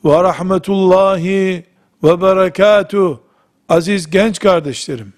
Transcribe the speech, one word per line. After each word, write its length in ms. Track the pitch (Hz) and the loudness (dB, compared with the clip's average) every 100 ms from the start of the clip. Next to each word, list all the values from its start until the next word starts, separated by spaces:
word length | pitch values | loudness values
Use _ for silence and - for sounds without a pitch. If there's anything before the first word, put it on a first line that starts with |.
ve 180 | 156 151 | 2 2
Rahmetullahi 1400 | 185 170 180 190 - 196 190 185 196 196 170 196 190 180 170 _ _ _ | 2 -2 -4 -4 -2 -2 2 2 2 0 -2 -2 -2 -4 -10 _ _ _
ve 180 | 151 175 | 0 2
Berekatuh. 960 | 190 190 185 180 202 208 202 202 185 131 _ _ _ _ _ | 2 2 0 2 2 2 0 -2 -2 -2 _ _ _ _ _
Aziz 420 | 165 170 202 160 | -2 0 -4 -2
genç 280 | 185 220 196 | 0 0 0
kardeşlerim 760 | 202 180 147 123 - 131 104 | 0 0 -2 -10 -10 -12 -12